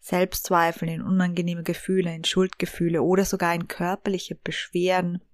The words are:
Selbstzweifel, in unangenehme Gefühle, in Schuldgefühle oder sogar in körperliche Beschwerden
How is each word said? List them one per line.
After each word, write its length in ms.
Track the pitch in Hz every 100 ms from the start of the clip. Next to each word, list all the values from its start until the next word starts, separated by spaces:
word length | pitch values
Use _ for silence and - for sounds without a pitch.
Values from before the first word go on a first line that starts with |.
Selbstzweifel, 880 | - 180 180 - - 175 165 165 165
in 140 | 160
unangenehme 600 | - 185 180 175 175 170
Gefühle, 500 | 165 170 - 190 180
in 100 | 165
Schuldgefühle 800 | 160 185 185 - 180 - 170 165
oder 220 | 147 190
sogar 280 | 190 185 175
in 120 | 170 175
körperliche 680 | - 175 196 202 185 - 170
Beschwerden 840 | - - - 175 180 185 175 180 -